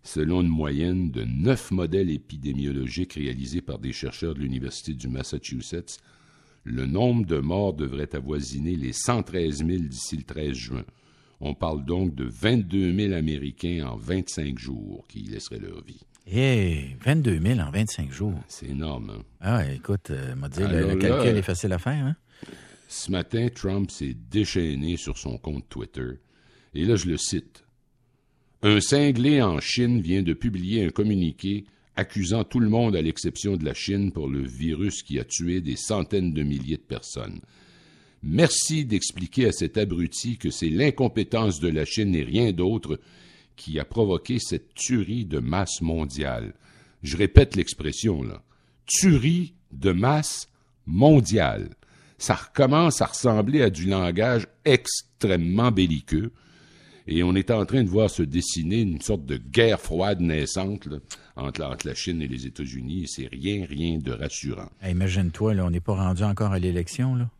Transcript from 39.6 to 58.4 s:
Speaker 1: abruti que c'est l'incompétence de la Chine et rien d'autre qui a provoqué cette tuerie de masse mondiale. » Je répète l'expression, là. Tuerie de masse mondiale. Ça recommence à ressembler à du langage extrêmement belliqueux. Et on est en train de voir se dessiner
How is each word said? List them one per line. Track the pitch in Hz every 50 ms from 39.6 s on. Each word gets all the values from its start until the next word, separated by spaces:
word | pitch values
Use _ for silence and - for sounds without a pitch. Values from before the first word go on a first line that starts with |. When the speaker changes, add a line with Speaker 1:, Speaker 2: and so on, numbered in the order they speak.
| 85 78 -
Speaker 1:
abruti | 110 104 95 90 85 87 80 - - - 120 117
que | - - 80
c'est | - - 87
l'incompétence | 80 78 95 143 147 131 - 131 113 - 110 95 - - 113 113 104 87 76
de | 82 87
la | 78 78 76
Chine | - - 113 107 101 90
et | 78 69
rien | 58 73 107 120 110
d'autre | 92 82 90 95 113 104 - 76 80 - - - - - - - - - _ _ _
qui | - - - 78 76
a | 71
provoqué | - - 117 110 98 90 82 - - 127 117
cette | - - - 76 - _ _
tuerie | - - - 127 117 95 80 110 123 110
de | 85 78 71
masse | 58 62 80 98 98 - - -
mondiale. » | 85 82 82 80 78 69 64 71 73 67 62 58 55 50 - _ _ - - - - _ _ _
Je | - 73 -
répète | 85 104 92 - - 139 - -
l'expression, | 98 82 - - - 73 73 73 - - 110 90 73 64
là. | 53 50 - _ _ _ _ _ _ _ _ _
Tuerie | - - - 190 190 156 127 113 156 170 175 175 160 - _ _ _
de | - 67 67 98 87
masse | 90 104 131 147 151 151 - - - - _ _ _ _ _ _ _ _
mondiale. | - 78 95 131 151 156 139 110 - 104 104 80 65 55 50 50 50 - _ _ _ _ - _ _ _
Ça | _ - - 98
recommence | - - - _ - 139 127 143 156 175 160 - -
à | -
ressembler | - - - - 123 110 107 104 107 143 156
à | 127 104
du | 92 76 87
langage | 95 98 95 90 87 87 95 110 127 123 117 98 - _ _ _
extrêmement | 156 131 - - - - - - _ _ _ - 104 92 87 82 85 92 107 117 123
belliqueux. | 113 98 92 85 78 69 - - 78 78 104 117 - _ _ _ - - - - - - - - - - _ -
Et | 78 85 87
on | 90 92
est | 98 92 -
en | 120 107 98
train | - 107 135 117
de | 90
voir | 90 107 110
se | 95 - -
dessiner | 85 71 71 87